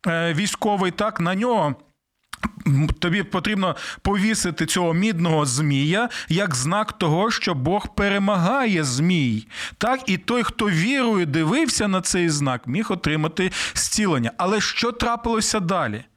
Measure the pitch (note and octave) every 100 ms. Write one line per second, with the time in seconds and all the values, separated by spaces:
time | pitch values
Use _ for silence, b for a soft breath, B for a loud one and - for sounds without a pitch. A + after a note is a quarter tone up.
0 | F#3 E3 E3+ D#3+ G3+ - - G3+ F#3 F3+
1 | G#3 G#3 E3+ F#3+ A#3+ A3+ D3+ C3 _ _
2 | _ _ _ - - - - C#3 D3+ D3
3 | G3+ G3 F#3 F#3 F#3 G#3 F#3 D3 B B
4 | - G3+ G#3+ G#3+ F3+ D3+ D#3+ F#3+ F3 E3
5 | G#3+ E3+ E3+ D#3 C#3+ B2 D3+ C#3 D3 F#3+
6 | A#3+ B B E3 G3 B2+ C3+ G3+ G#3+ -
7 | E3+ D#3+ A3 - - D3+ C3+ G3+ - -
8 | G3+ G3+ G3 G3 E3+ C#4 A#3+ F3+ C#3+ B2
9 | E3+ F3+ C3 A2 - B B - A3 C4
10 | C4 F#3+ - A#3+ A3+ - G#3 D#3+ G3 C#4
11 | A#3+ G#3 E3 D3+ D#3 B3+ D4+ - G#3 F#3
12 | - F#3 E3+ D3 C#3 B2 A#2+ D3 A3 F#3
13 | D3+ D#3 D#3+ D#3+ F#3 B B - - -
14 | G3+ D3 A#2 - F3 G#3 - - A#3 A#3+
15 | A#3 A#3 A#3 A3+ G#3+ G#3+ E3+ F#3 B2+ G#2
16 | -